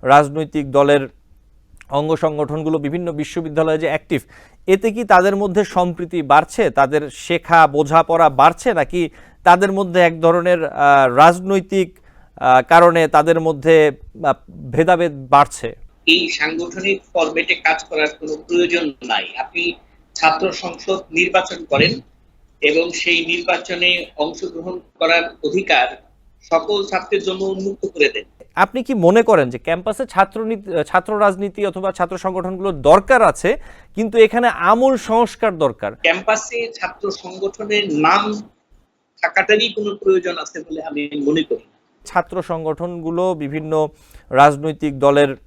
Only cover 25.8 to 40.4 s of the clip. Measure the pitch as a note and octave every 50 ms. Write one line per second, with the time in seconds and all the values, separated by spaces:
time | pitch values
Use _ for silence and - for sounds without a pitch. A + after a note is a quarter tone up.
25.8 | B2 B2 - - _ _ _ _ _ _ _ _ _ - E3 E3 D#3+ - G#3 G3+
26.8 | G3 - G3+ F#3 - - G#3 G3 - F#3+ F#3+ F#3+ G3 F#3+ F#3+ F#3+ F#3+ G3 G3 -
27.8 | - G3 _ E3+ D3 C#3 - G#2+ - _ _ _ - _ _ - F#3 - - B3+
28.8 | B3 - C4+ A3 E3+ E3+ F#3+ A3+ A3+ A3 A3 E3+ C#3 B2 A#2+ A#2+ _ - E3 E3+
29.8 | F3+ A3 G#3+ - C4+ A3 - F#3 G3 F#3+ - A3 A3+ A3 A3+ G3+ G3+ G3+ E3+ E3+
30.8 | D3 - - F#3 F3+ - G#3+ G#3 G#3 G3+ F#3+ F#3 G3+ G3+ F3+ - G3+ G3 E3 F#3+
31.8 | F#3 F#3+ F3+ - F3+ E3+ F#3+ F3+ - F#3+ F#3 F#3 F3 F#3 F#3+ F#3 F#3+ G3+ F3+ C#3+
32.8 | B2+ C#3+ D#3+ G3 G3 - C4 B3 A3+ F3 C#3 - - F#3+ B3+ D4+ - - - -
33.8 | - _ - - A3 A3 G#3 A#3 A3 A3 - A#3+ A#3+ A#3+ - - E3+ F3+ G#3+ A#3
34.8 | B3+ C4+ C4+ A#3+ - - A3 A3+ A#3+ - - - - A3 F#3+ D#3+ D#3+ C3+ A2+ _
35.8 | - G2+ - - - E3 E3 - - - G#3+ G#3+ - - B3 A#3 A#3 A3+ - -
36.8 | - - - - - G3 F#3+ - - F3+ F#3 F#3+ G3 G3 - - G#3+ G#3 G#3 G#3
37.8 | G3+ G3 D#3 D3 D#3 D#3+ F3+ G3+ G#3 G#3+ G#3+ G#3 - - _ _ _ _ _ _
38.8 | _ _ _ _ _ _ _ _ - E3+ - F#3+ F#3+ - G#3+ G#3+ A#3 A3+ G3 A3
39.8 | G#3 G#3 G3 G#3 - G3 F#3+ F#3 F3 F3+ F3 E3